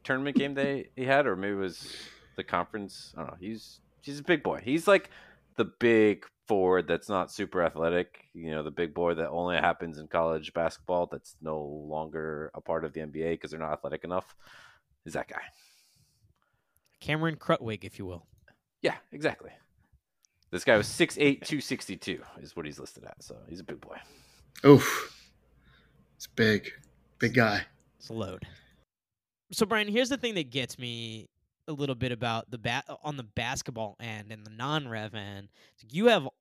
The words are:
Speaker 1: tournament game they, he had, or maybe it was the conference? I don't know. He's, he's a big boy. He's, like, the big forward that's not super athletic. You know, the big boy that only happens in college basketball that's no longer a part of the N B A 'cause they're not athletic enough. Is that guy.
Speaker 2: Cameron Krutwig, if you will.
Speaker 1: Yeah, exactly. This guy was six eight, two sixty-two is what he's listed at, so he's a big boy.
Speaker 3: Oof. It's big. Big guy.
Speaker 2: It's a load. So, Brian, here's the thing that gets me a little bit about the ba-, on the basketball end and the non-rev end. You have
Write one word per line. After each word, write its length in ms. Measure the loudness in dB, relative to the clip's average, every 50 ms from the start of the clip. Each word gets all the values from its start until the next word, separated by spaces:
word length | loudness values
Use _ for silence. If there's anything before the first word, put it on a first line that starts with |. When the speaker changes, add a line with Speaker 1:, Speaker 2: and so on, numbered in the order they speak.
| -4
Speaker 1:
tournament 320 | -2 -2 -2 -2 0 0
game 180 | 0 0 0 0
they, 360 | 0 0 0 -2 -4 -6 -8 _
he 100 | -4 0
had, 220 | 4 4 4 4
or 80 | 4 2
maybe 180 | 0 0 -2 -2
it 20 | -2
was 320 | -2 -4 -4 -8 -12 -14 -14 -14 -16 -18 -20 -20 -20 -14 _
the 80 | -12 -6
conference? 680 | -2 -2 -2 -2 -2 -6 -8 -8 -10 -12 -16 -18 -14 -12
I 40 | -10
don't 80 | -10 -10
know. 60 | -10 -10
He's, 400 | -10 -10 -10 -10 -14 -18 -20 -20 _ _ _ _
he's 180 | -14 -12 -12 -4
a 20 |
big 200 | 0 2 2 2
boy. 180 | 2 0 -2 -2
He's, 240 | -2 0 0 2 6
like, 240 | 6 6 6 4 0 -16 -20 -20 -20 -20 _ _ _ _
the 80 | -2 -2
big 600 | -2 0 4 6 8 8 8 8 8 6 2 -2 -14 _ _ _
forward 400 | 0 2 4 6 6 6 4 4
that's 220 | 2 0 -2 -2 -2
not 240 | -2 -2 -2 -2
super 300 | -4 -6 -6 -2 0 0
athletic. 640 | 0 0 0 0 0 2 2 0 0 -2 -8 -20 -20 _ -16
You 160 | -10 -8 -6
know, 120 | -4 -4
the 80 | -4 -4
big 240 | -4 -4 -4 -2 -2
boy 200 | 0 0 2 2
that 140 | 0 -2 -4
only 260 | -2 -2 -2 0 0
happens 420 | 2 2 2 2 0 -4 -10 -10 -10
in 100 | -8 -2
college 440 | 0 0 2 2 0 -2 -4 -4
basketball 540 | -2 0 0 0 -2 -4 -4 -2 0 0 0 0
that's 260 | -4 -10 -14 -16 -20 _
no 180 | -8 -6 -6 -6
longer 920 | -6 -8 -10 -12 -10 -8 -6 -6 -6 -6 -8 -8 -6 -6 -6 -8 -8 -10 -12
a 60 | -10
part 240 | -6 -4 -2 -2 -4
of 80 | -4
the 80 | -6 -8
N 100 | -10 -8
B 120 | -6 -4
A 140 | -4 -2 -4
'cause 140 | -4 -6 -10
they're 100 | -10 -8
not 120 | -6 -6
athletic 320 | -6 -6 -6 -6 -8 -8 -6
enough. 320 | -4 -4 -4 -6 -8 -12 -20 -20 -20 -20 -20 -20 -20 -20 _ _ _ _ _ -14
Is 100 | -10 -8
that 140 | -8 -8 -8
guy. 140 | -10 -12 -12 -14 -16 _ _ _ _ _ _ _ _ _ _ _ _ _ _ _ _ _ _ _ _ _ _ _ _ _ _ _ _ -10
Speaker 2:
Cameron 360 | -6 -4 -2 0 0 -2 -4
Krutwig, 480 | -2 0 0 0 0 0 -4 -6 -6 -8
if 140 | -12 -12 -10
you 80 | -10
will. 200 | -10 -10 -12 -14 _ _ _ _ _ _ _ _ _ _ _
Speaker 1:
Yeah, 160 | -2 -2 -2 -4 -10 _
exactly. 400 | -8 -4 -2 -2 -2 -4 -8 -20 -20 -20 _ _ _ _ _ _ _ _ _ _ _ _ _ _ _ _ _ _
This 140 | -8 0 4
guy 120 | 6 6
was 100 | 6 6
six 300 | 4 2 2 2 2 2 4
eight, 260 | 4 4 4 2 -2
two 160 | -4 -4 -4
sixty-two 640 | -4 -4 -6 -6 -6 -8 -10 -8 -6 -6 -6 -6 -8 -16 -20 -20
is 140 | -20 -14 -10
what 120 | -10 -10
he's 120 | -10 -10 -14
listed 260 | -16 -18 -18 -18 -20
at, 180 | -20 -20 -18
so 140 | -18 -18 -18 -18 -16 -14
he's 120 | -14 -14
a 40 | -12
big 160 | -14 -14 -14
boy. 160 | -14 -16 -18 -18 -18 -20 -20 -20 -20 _ _ _ _ _ -4 6 10
Speaker 3:
Oof. 540 | 12 12 12 10 6 -2 -2 -4 -8 -12 -20 -20 _ _ _ _ _ _ _ _ _ _ _ _ _ _ _ _ _ _
It's 100 | -18 -18 -4
big. 420 | _ 4 4 6 4 4 0 -4 -14 -16 -20 _ _ _ _ _ _ 0
Big 160 | 0 4 6
guy. 280 | 6 6 6 4 0 -4 -6 _ _ _ _ _ _
Speaker 2:
It's 100 | -16 -12
a 20 |
load. 320 | -8 -8 -8 -8 -10 -12 -14 -16 -18 -20 _ _ _ _ _ _ _ _ _ _ _ _ _ _ _ _ _ -8
So, 160 | -2 0 0
Brian, 220 | 2 2 0 0 2
here's 200 | 2 2 2 2
the 80 | 0
thing 180 | -2 -4 -4 -4
that 140 | -4 -4 -4
gets 280 | -4 -4 -4 -4 -6 -10
me 500 | -8 -8 -8 -8 -8 -10 -10 -12 -16 -18 _ _ _ _ _ _ _ -10
a 40 |
little 220 | -6 -4 -2 -2 -2
bit 180 | -2 -2 -4
about 380 | -2 -2 -2 -2 -2 -2 -4 -8
the 80 | -10 -6
ba-, 260 | -4 -4 -2 -4 -4 -8 -12 -10
on 140 | -8 -8 -8
the 60 | -8
basketball 720 | -10 -10 -8 -6 -4 -4 -4 -6 -8 -8 -8 -8 -8 -8 -8 -10
end 320 | -10 -10 -10 -10 -12 -14
and 140 | -16 -16 -16
the 60 | -16
non-rev 640 | -12 -8 -4 -2 -2 -2 -2 -4 -6 -6 -6 -8 -8
end. 340 | -10 -10 -10 -12 -14 -16 -18 _ _ -20 _ _ _ -16 -8
You 160 | 0 4 4
have 220 | 6 6 4 2 -2 -10 _